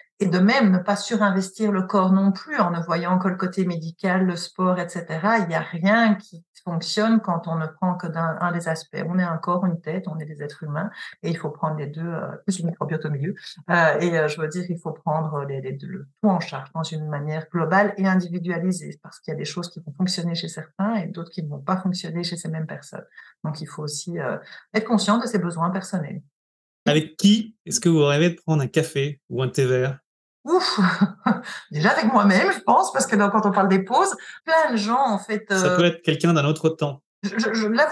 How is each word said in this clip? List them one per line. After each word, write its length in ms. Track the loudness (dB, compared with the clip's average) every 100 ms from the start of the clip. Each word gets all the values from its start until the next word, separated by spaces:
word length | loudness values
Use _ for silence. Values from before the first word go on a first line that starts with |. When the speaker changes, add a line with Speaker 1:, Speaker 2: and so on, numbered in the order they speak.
| -20 -2
Speaker 1:
Et 60 | 0
de 120 | 4
même, 320 | 6 6 6
ne 80 | 4
pas 180 | 2 -2
surinvestir 760 | -2 0 2 2 -2 -2 0
le 100 | 0
corps 300 | 2 2 4
non 180 | 4 4
plus 280 | 0 -4 0
en 120 | 0
ne 100 | 0
voyant 380 | -2 -2 0 0
que 100 | 0
le 80 | -2
côté 280 | -2 -2
médical, 600 | -2 -2 -8 -4 0 2 2
le 100 | -2
sport, 420 | -8 -2 0 0
et 100 | -2
cetera. 500 | -8 -8 -2 2 2
Il 120 | 2
y 40 |
a 60 | -2
rien 540 | -4 0 2 4 4
qui 300 | 2 -2 -20 -20 _
fonctionne 580 | -6 -6 -2 0 4 4
quand 280 | 2 -2 -2
on 80 | -4
ne 100 | -4
prend 280 | -2 -2
que 120 | -2 -4
d'un, 300 | -4 -2 -2
un 140 | -2
des 160 | -2 -4
aspects. 340 | -6 -6 -8 -2
On 100 | 0
est 40 |
un 160 | 0 -2
corps, 260 | -2 0
une 160 | 0 -2
tête, 240 | -4 -6 -6
on 100 | -8
est 80 | -10
des 160 | -10
êtres 200 | -12 -10
humains 280 | -8 -6 -6 -8 -16 -8
et 80 | -6
il 60 | -4
faut 100 | -6
prendre 280 | -6 -4 -4
les 100 | -8
deux, 160 | -8
euh, 340 | -8 -6 -8 -6
plus 160 | -6 -4
le 60 | -4
microbiote 400 | -4 -4 -4 -4
au 40 |
milieu. 240 | -4 -4 -6 -14 -16 -2
Euh, 280 | 2 4 2
et, 200 | 0 2
euh, 100 | 0
je 100 | -2
veux 80 | -6
dire, 180 | -4 -6
il 100 | -6
faut 140 | -8
prendre 520 | -8 -4 -2 -2 -6 -6
les, 160 | -8
les 100 | -8
deux, 140 | -10 -10
le 200 | -12 -14 _
tout 60 | 0
en 100 | 0
charge 320 | -2 -10 -10
dans 80 | -10
une 260 | -8 -8 -6
manière 380 | -6 -6 -6 -6
globale 440 | -4 2 4 2 2
et 100 | 2
individualisée 960 | 2 0 -4 -4 -2 -2 -2 -6 -16
parce 180 | -20 -16
qu'il 120 | -10
y 20 |
a 40 | -8
des 80 | -6
choses 240 | -8 -10
qui 100 | -12
vont 140 | -14 -4
fonctionner 380 | -2 -2 -4
chez 140 | -4 -6
certains 480 | -10 -12 -4 -2 -2
et 100 | -4
d'autres 240 | -8 -10
qui 120 | -8
ne 60 | -8
vont 120 | -8
pas 160 | -4 -2
fonctionner 460 | -2 -4 -6 -6
chez 120 | -6 -6
ces 120 | -6
mêmes 180 | -6 -6
personnes. 400 | -10 -14 -16 -18 -20 -20 _
Donc, 200 | -8 -8
il 40 | -10
faut 160 | -10
aussi, 360 | -8 -8 -8 -6
euh, 180 | -4 -6 -10 -20 -6
être 120 | -4 0
conscient 300 | 2 2 2
de 100 | 0
ses 120 | -2
besoins 320 | -2 -2 -2
personnels. 500 | -2 -4 -6 -4 -8 -14 _ _ _ _ _
Speaker 2:
Avec 320 | 2 2 0 2
qui 400 | 6 6 2 -12
est-ce 160 | -6 0
que 80 | 4
vous 160 | 6
rêvez 240 | 4 4 2
de 80 | 0
prendre 260 | 0 0
un 60 | 2
café 540 | 0 0 -2 -4 -6 _
ou 120 | -4
un 60 | -2
thé 160 | 0
vert ? 340 | 2 2 0 -4 _ _ _ _
Speaker 1:
Ouf ! 360 | 0 2 2 2 2 2 0 0 -2
<laughs> 440 | -2 -4 -14 -10
Déjà 200 | 0 2
avec 200 | 2 2
moi-même, 400 | 4 6 6 4
je 100 | 0
pense, 300 | 2 4 4
parce 120 | 0 0
que 80 |
donc, 180 | 2 2
quand 120 | 2
on 80 | 2
parle 160 | 2 4
des 160 | 4
pauses, 320 | 4 2 2 0 -12 -12 2
plein 260 | 2 4
de 40 | 0
gens, 260 | 0 2 2
en 120 | 0
fait, 260 | -2 -6 0
Speaker 2:
Ça 160 | 2 4
Speaker 1:
euh, 100 | 4
Speaker 2:
peut 80 |
être 160 | 2 2
quelqu'un 320 | -2 2 4
d'un 140 | 4 4
autre 240 | 2 0
temps. 320 | 0 -4 -6 _ _
Speaker 1:
je, 160 | -6 -2
je, 140 | -2
je, 140 | 0 0
là, 220 | 2 2